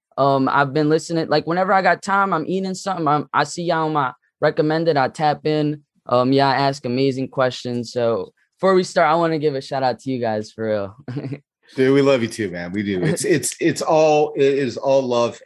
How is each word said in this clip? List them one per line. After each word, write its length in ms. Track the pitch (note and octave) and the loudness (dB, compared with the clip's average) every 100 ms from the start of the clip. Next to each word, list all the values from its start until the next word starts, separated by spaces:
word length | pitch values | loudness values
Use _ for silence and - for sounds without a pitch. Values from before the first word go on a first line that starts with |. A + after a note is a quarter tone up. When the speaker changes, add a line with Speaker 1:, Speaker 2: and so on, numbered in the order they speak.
| _ - | _ 0
Speaker 1:
Um, 300 | C#3 C#3 C3 | 2 4 2
I've 260 | C#3 C#3 | 2 2
been 140 | C#3 D3+ | 0 2
listening, 400 | D#3 - E3+ D#3+ | 0 0 -4 0
like, 180 | D3+ D3+ | 0 0
whenever 280 | F3 F#3+ | -2 2
I 80 | F#3+ | 2
got 200 | F#3 E3+ | 2 0
time, 300 | - G3 G3 | 0 0 0
I'm 160 | E3+ D3+ | -2 -2
eating 280 | F#3 F#3+ F#3+ | -4 -4 -6
something, 300 | - F3+ D#3 | -6 -2 0
I'm, 220 | D3 - | 0 0
I 100 | B2+ | -2
see 200 | D3 - | -2 -4
y'all 240 | E3+ E3 D#3 | -4 -2 0
on 60 | |
my 200 | D#3 C3 - _ - | -2 -2 -6 _ -2
recommended, 560 | D3 D3+ D#3 D#3+ E3 D3 | -2 0 0 0 2 2
I 140 | B2+ | 0
tap 360 | - D3+ C#3+ D#3 | 0 0 0 0
in. 380 | D3+ D3 D3 _ _ - | 0 0 -4 _ _ 0
Um, 280 | B2 B2+ | 2 4
yeah, 160 | C3+ C#3 | 4 4
I 60 | C3 | 2
ask 280 | C#3 C#3 | 0 -2
amazing 460 | B2 B2 C#3 C3 C3 | -4 0 0 -2 -4
questions. 640 | - B2+ B2 B2 A#2+ A2+ | -2 -2 -2 -8 -6 -6
So 400 | B2 A#2 A2 F#2 _ _ - | -2 0 -2 -6 _ _ -4
before 180 | F#3 F#3 | 2 2
we 80 | |
start, 260 | F3+ F#3 D#3+ | 2 0 2
I 60 | E3 | 2
wanna 240 | E3 D#3+ | 0 0
give 160 | D3+ C3+ | -2 -4
a 60 | |
shout 220 | - C#3 | -6 -2
out 160 | C3 A#2 | -2 -2
to 120 | C3 | -4
you 80 | C3 | -4
guys, 320 | A#2 G#2+ G#2+ | -2 -2 -6
for 140 | - A2 | -6 -4
real. 320 | G#2+ G2 G#2 - | -2 -4 -12 -12
<laughs> 680 | B2 C3 C#3+ _ _ _ - | -10 -10 -12 _ _ _ 0
Speaker 2:
Dude, 160 | C3 | 4
we 80 | C#3 | 4
love 200 | C#3 C3+ | 4 2
you 60 | A2+ | 0
too, 240 | - G#2 | -4 -6
man. 220 | F2 F2 | -6 -6
We 100 | G2 | -4
do. 180 | G2+ F#2+ | -2 -2
It's, 200 | E2 E2+ C#3 | -2 -2 0
Speaker 1:
<laughs> 0 | |
Speaker 2:
it's, 300 | D3+ - - | 0 -2 -2
it's 200 | D#3 C#3+ | -2 -2
all, 520 | - D#3+ D#3 D3+ D3+ - | 0 2 4 4 0 0
it 60 | |
is 340 | C#3 C#3 C3 G#2+ | 0 0 -2 -4
all 260 | C3+ C3+ | 0 0
love. 400 | B2+ A#2+ A#2 - | 2 0 0 -4